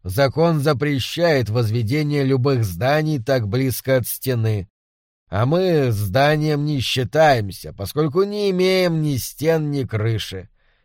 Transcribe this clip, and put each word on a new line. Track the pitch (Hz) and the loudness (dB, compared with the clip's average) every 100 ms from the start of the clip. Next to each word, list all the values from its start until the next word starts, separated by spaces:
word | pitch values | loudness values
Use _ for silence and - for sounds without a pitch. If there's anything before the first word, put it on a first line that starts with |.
закон | 92 95 139 147 170 156 | -6 0 2 2 2 2
запрещает | 147 127 147 139 - 160 170 139 107 | 0 0 0 -2 -4 0 2 2 0
возведение | 120 110 117 104 147 147 147 | 0 0 0 0 -2 0 0
любых | 135 135 139 131 | 2 2 2 0
зданий | 101 87 127 151 156 147 | -2 -2 0 2 0 -2
так | 113 131 101 | 0 -2 0
близко | 123 135 113 131 131 | -2 -2 -2 0 0
от | - | 0
стены. | - 135 120 110 107 90 _ _ _ _ _ _ | -6 -4 0 0 -2 -6 _ _ _ _ _ _
А | 92 | -2
мы | 123 175 185 160 127 | 2 2 2 2 2
зданием | 104 101 127 147 156 156 147 | 0 0 2 2 2 0 0
не | 147 143 | 0 -2
считаемся, | - 131 120 151 156 123 101 - 76 | -2 -2 0 4 4 4 0 -10 -14
поскольку | 82 98 143 156 165 | -10 -6 -2 0 0
не | 202 208 202 | -2 0 0
имеем | 180 185 185 180 160 | 2 2 2 2 0
ни | 151 131 | 0 -2
стен, | - - 160 160 151 | -6 -2 0 2 0
ни | 143 | -4
крыши. | 117 110 110 110 - 95 - _ _ _ | -4 -2 -2 -2 -6 -12 -16 _ _ _